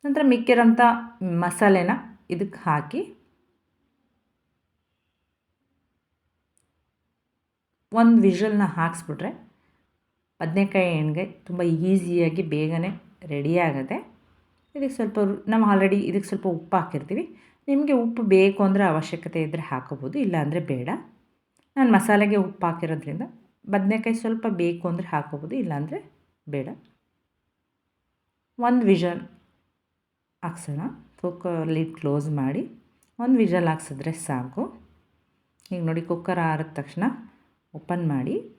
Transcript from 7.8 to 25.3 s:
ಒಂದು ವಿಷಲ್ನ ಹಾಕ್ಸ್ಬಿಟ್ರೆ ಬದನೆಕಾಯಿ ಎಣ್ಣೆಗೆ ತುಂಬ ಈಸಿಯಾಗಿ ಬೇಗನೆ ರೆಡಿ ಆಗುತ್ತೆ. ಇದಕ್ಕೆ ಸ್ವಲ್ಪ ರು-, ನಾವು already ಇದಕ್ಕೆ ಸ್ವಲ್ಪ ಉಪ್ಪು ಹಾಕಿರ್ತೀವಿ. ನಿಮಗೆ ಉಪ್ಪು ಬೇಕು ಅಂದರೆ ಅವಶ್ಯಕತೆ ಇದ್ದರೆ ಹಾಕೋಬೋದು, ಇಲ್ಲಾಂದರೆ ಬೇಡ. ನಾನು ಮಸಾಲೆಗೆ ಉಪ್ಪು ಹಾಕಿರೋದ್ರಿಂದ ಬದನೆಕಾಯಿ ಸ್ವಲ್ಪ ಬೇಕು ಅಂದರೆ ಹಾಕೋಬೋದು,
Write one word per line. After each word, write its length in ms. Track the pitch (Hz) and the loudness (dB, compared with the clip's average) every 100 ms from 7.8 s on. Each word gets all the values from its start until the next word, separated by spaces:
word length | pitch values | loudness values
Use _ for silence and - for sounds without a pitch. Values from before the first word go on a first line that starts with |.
| _ 220 | _ 4
ಒಂದು 180 | 233 233 196 | 8 8 6
ವಿಷಲ್ನ 400 | 180 214 208 190 170 | 4 0 2 0 0
ಹಾಕ್ಸ್ಬಿಟ್ರೆ 540 | 165 - - 147 208 - - _ _ _ _ _ _ _ _ _ | -2 -4 -10 -8 -8 -10 -20 _ _ _ _ _ _ _ _ _
ಬದನೆಕಾಯಿ 500 | 165 180 196 196 180 165 | -4 0 0 2 0 0
ಎಣ್ಣೆಗೆ 240 | 151 151 196 - - | -2 -2 -6 -10 -12
ತುಂಬ 140 | 175 175 160 180 | -4 0 0 2
ಈಸಿಯಾಗಿ 540 | 190 175 175 165 165 165 | 2 2 0 2 0 -2
ಬೇಗನೆ 360 | 151 156 165 180 - _ _ 156 | -2 -2 -2 -4 -6 _ _ -10
ರೆಡಿ 220 | 143 143 170 170 | -4 0 2 2
ಆಗುತ್ತೆ. 300 | 135 131 359 - _ _ _ _ _ _ | -2 -6 -8 -10 _ _ _ _ _ _
ಇದಕ್ಕೆ 200 | 294 269 262 | -6 -6 -4
ಸ್ವಲ್ಪ 200 | 214 214 196 | -4 0 0
ರು-, 140 | 202 - | -2 -2
ನಾವು 120 | 220 208 | 2 4
already 260 | 196 190 202 - | 4 4 2 0
ಇದಕ್ಕೆ 180 | 190 196 | -2 -4
ಸ್ವಲ್ಪ 140 | 196 190 165 | -4 -2 -4
ಉಪ್ಪು 200 | - 185 | -2 -2
ಹಾಕಿರ್ತೀವಿ. 440 | 170 151 - 220 339 - _ _ - | -2 -8 -6 -8 -8 -14 _ _ -2
ನಿಮಗೆ 260 | 277 294 262 | 0 2 2
ಉಪ್ಪು 220 | 233 233 214 | 0 -2 4
ಬೇಕು 280 | 190 196 196 196 | 6 6 4 2
ಅಂದರೆ 180 | 196 196 | 4 2
ಅವಶ್ಯಕತೆ 500 | 156 151 165 165 165 156 | 0 -2 -8 -6 -4 -4
ಇದ್ದರೆ 180 | 165 156 | -6 -6
ಹಾಕೋಬೋದು, 480 | 131 127 139 135 277 220 | -8 -8 -10 -8 -4 0
ಇಲ್ಲಾಂದರೆ 360 | 170 147 165 165 | 0 0 -2 -4
ಬೇಡ. 140 | 131 123 220 - _ _ _ _ _ _ - | -4 -4 -8 -10 _ _ _ _ _ _ 2
ನಾನು 140 | 254 202 | 4 6
ಮಸಾಲೆಗೆ 420 | 208 208 208 208 180 | 6 4 4 2 0
ಉಪ್ಪು 180 | - 175 | -2 -4
ಹಾಕಿರೋದ್ರಿಂದ 580 | 165 160 156 147 156 247 - _ _ - | -2 -6 -6 -6 -10 -10 -14 _ _ -4
ಬದನೆಕಾಯಿ 440 | 196 190 220 226 226 | 0 2 0 0 -2
ಸ್ವಲ್ಪ 220 | 226 220 226 180 | -2 -4 -4 -2
ಬೇಕು 240 | 170 170 175 | -2 -2 -4
ಅಂದರೆ 160 | 170 170 | -4 -4
ಹಾಕೋಬೋದು, 420 | 151 147 | -4 -4